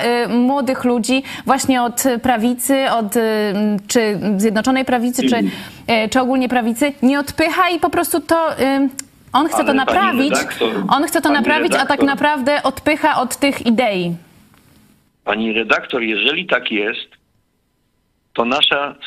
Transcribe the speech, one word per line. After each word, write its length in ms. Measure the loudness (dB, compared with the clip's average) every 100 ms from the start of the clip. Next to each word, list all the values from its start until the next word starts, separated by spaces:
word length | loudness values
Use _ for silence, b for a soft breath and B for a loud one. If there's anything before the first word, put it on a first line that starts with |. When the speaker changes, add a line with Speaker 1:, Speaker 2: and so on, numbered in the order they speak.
Speaker 1:
y, 240 | 0 0 0
młodych 560 | 2 2 0 -2 0
ludzi 380 | 0 0 2 0 B B -2
właśnie 360 | 0 2 0
od 200 | 0 0 -2 0
prawicy, 680 | 0 2 0 0 0 0 2
od, 260 | 0 0 0
y, 40 | 0 0 0 0 0 -2 0
czy 300 | 0 2 0 -2 0
Zjednoczonej 480 | 2 2 0 0
Prawicy, 380 | 0 0 0 0 0
czy, 80 | 0
Speaker 2:
Mhm. 140 | 0 B B B -2
Speaker 1:
e, 220 | 0 2
czy 120 | 0
ogólnie 280 | 2 0 0
prawicy, 440 | 0 0 0 -2 2
nie 180 | 2 2
odpycha 480 | 0 0 0 2 2
i 100 | 2
po 100 | 0
prostu 300 | 0 -2 -2
to, 400 | 0 0 0 0
y, 280 | 0 2 0 -4 -14 _ -2
on 140 | 0 2
chce 80 | 2
Speaker 2:
Ale 80 |
Speaker 1:
to 20 | 2
Speaker 2:
pani 100 | 2
Speaker 1:
naprawić, 520 | 2 2 2 2 2
Speaker 2:
redaktor, 400 | 0 -2 -2 -2 -2 0
Speaker 1:
on 160 | 0 2
chce 140 | 0
to 80 | 2
Speaker 2:
pani 60 |
Speaker 1:
naprawić, 380 | 2 2 0 2
a 40 | 0
tak 60 |
Speaker 2:
redaktor. 240 | 0 2 0
Speaker 1:
naprawdę 560 | 2 0 0 0 0
odpycha 580 | 0 -2 -2 0 2 0
od 160 | -2 0
tych 300 | 0 0 0
idei. 460 | 2 2 0 -2 -4 -10 -20 _ _ _ _ _ _ _ _
Speaker 2:
Pani 280 | -4 -2 -2
redaktor, 500 | -2 -2 -2 -2 -4
jeżeli 440 | -2 -2 -2 -2 -2
tak 260 | -4 -2
jest, 360 | -4 -4 -6 -12 -20 _ _ _ _ _ _ _ _ _ _ _
to 120 | -4
nasza, 500 | -2 0 0 0 -4 -8